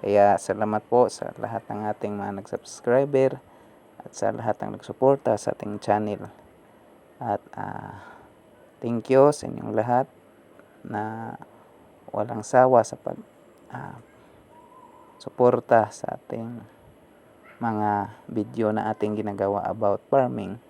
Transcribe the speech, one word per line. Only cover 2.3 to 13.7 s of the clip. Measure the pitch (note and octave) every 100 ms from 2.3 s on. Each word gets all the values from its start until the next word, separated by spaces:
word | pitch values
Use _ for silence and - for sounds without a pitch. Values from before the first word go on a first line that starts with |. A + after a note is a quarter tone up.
| G2
nag-subscriber | G2 - - - - B2 C#3 C#3 C3 C3 _ - - - _ _
at | -
sa | - G2+ A2+
lahat | A2+ G#2
ng | G#2 G#2
nagsuporta | - - C3 C#3 - G#2
sa | - -
ating | G#2 G#2
channel. | - G#2 G#2+ G#2 - - - _ _ _ _ - _ _
At, | B2 G#2 - -
ah, | G2 - G#2 G#2 - - - _ _ _ - _
thank | A#2+ A#2 -
you | C3 C#3+
sa | D3 -
inyong | - A2
lahat | A2 A2+ B2 - _ _ _ _ - - _
na | - G#2+ A2 A2 A2+ - - - - _ _ _ -
walang | G#2+ G#2+ A#2
sawa | A2+ B2+ B2+ B2
sa | A2 -
pag, | - F2 - _ - _ -